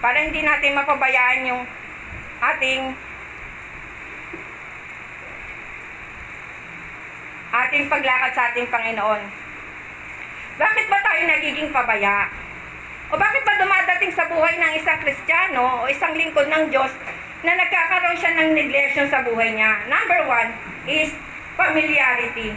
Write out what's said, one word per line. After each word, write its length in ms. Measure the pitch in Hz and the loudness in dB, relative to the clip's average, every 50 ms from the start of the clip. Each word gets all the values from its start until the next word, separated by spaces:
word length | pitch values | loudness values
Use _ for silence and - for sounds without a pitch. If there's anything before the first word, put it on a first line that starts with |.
| - | 2
Para 180 | 233 247 294 | 4 2 4
hindi 220 | 302 311 311 311 311 | 2 0 0 0 2
natin 340 | 302 302 285 302 285 277 285 | 2 2 4 4 2 2 2
mapabayaan 720 | 277 294 294 277 277 262 262 262 247 247 254 262 262 262 | 2 2 2 2 2 2 4 4 4 4 4 2 0 -2
yung 140 | 247 247 247 240 - - - - - - - - - - - - - - | -2 -4 -4 -8 -12 -14 -14 -14 -14 -14 -14 -12 -12 -12 -12 -12 -8 -2
ating, 520 | - 254 311 311 269 262 262 262 262 262 262 262 - - - - - - - - - - - - - - - - - - - - - - - - - - - - - - - - - - - - - - - - - - - - - - - - - - - - - - - - - - - - - - - - - - - - - - - - - - - - - - - - - - - - - - - - - - - | 0 0 0 2 0 0 0 0 -2 -4 -6 -8 -12 -14 -14 -14 -14 -14 -14 -14 -14 -14 -14 -14 -14 -14 -14 -14 -14 -14 -14 -14 -14 -14 -14 -14 -14 -12 -14 -14 -14 -14 -14 -14 -14 -14 -14 -14 -14 -14 -14 -14 -14 -14 -14 -14 -14 -14 -14 -14 -12 -12 -12 -14 -12 -14 -14 -14 -14 -14 -14 -14 -14 -14 -14 -14 -14 -14 -14 -14 -14 -14 -14 -14 -14 -14 -14 -14 -14 -14 -14 -14 -14 -14 -14 -14 -14 -14 -14 -14 -10 0 2
ating 300 | 240 254 254 285 285 285 285 | 2 2 4 4 2 2 4
paglakad 440 | 302 285 277 262 254 254 262 254 254 | 2 2 4 4 2 4 2 0 2
sa 160 | 262 247 233 | 2 2 2
ating 160 | 233 247 240 240 | 2 0 -2 2
Panginoon. 540 | - 233 226 226 226 220 202 214 214 208 202 202 - - - - - - - - - - - - - - - - - - - - - - - - - | 0 0 0 0 -2 0 2 2 2 0 -2 -8 -12 -12 -14 -14 -14 -14 -14 -14 -14 -14 -14 -14 -14 -14 -14 -14 -12 -12 -12 -12 -12 -14 -14 -14 -2
Bakit 300 | - 302 427 440 453 440 427 | 0 2 2 2 2 2 2
ba 120 | 392 403 392 | 2 4 4
tayo 180 | 427 403 320 339 339 | 4 2 2 2 2
nagiging 440 | 311 285 - 302 277 302 302 302 | 2 2 2 -2 -2 -2 -4 0
pabaya? 560 | - 262 240 233 220 208 202 202 202 202 196 - - - - - - - - - - - - - - - - - | 2 2 2 2 2 2 4 2 2 2 0 -2 -4 -10 -12 -12 -14 -14 -14 -14 -14 -14 -14 -14 -14 -14 -8 -4
O 80 | - 311 | 0 2
bakit 240 | 392 427 427 554 539 | 2 4 2 2 2
ba 80 | 440 415 415 | 4 4 4
dumadating 520 | 381 381 392 381 370 359 359 349 349 359 | 4 4 6 4 4 4 2 2 2 0
sa 140 | 349 - 330 | 2 0 0
buhay 300 | 339 339 330 311 330 330 339 | 2 4 4 4 4 4 4
ng 140 | 339 311 311 311 | 2 2 2 0
isang 160 | 311 359 320 311 | 2 2 0 2
Kristiyano 880 | 311 294 269 - - - 311 339 370 381 320 262 247 254 262 240 233 | 0 -2 -2 -2 0 2 2 4 4 2 2 2 2 2 2 0 0
o 60 | 262 | 0
isang 240 | 277 - - 339 311 320 | 0 0 0 0 0 0
lingkod 300 | 330 320 311 311 285 294 | -2 2 4 2 4 4
ng 240 | 311 311 311 - 269 | 4 2 2 4 4
Diyos 160 | 269 262 262 - - - - - - - - - - - | 2 2 2 -2 -8 -12 -12 -12 -12 -12 -14 -14 -2 0
na 80 | 339 349 | 2 4
nagkakaroon 640 | 370 359 349 381 359 330 330 370 359 359 349 349 339 | 4 2 2 4 2 2 4 2 2 2 2 0 2
siya 160 | 339 339 330 330 | 2 2 4 4
ng 100 | 320 320 311 | 4 4 4
neglection 520 | 311 285 277 247 277 285 277 - 294 285 277 | 4 2 2 2 2 2 2 2 2 2 2
sa 100 | 285 269 | 2 2
buhay 320 | 254 247 226 226 226 226 220 | 2 2 2 2 2 0 2
niya? 320 | 220 220 220 214 208 214 | 2 2 2 2 2 0
Number 400 | 233 277 349 427 370 349 349 302 | 0 0 0 2 2 2 2 4
one 240 | 262 247 233 226 226 233 - - - - - - - | 2 2 2 2 0 -4 -8 -12 -12 -12 -12 -6 -2
is 240 | 285 311 311 302 - - - - - - - - - | 0 0 0 0 -2 -8 -12 -12 -14 -14 -14 -14 0
familiarity. 1000 | - - 285 311 311 294 311 302 285 269 254 247 240 240 233 233 233 220 214 208 | 0 2 4 4 2 2 4 2 2 4 4 2 0 -2 -4 -4 -4 -6 -6 -6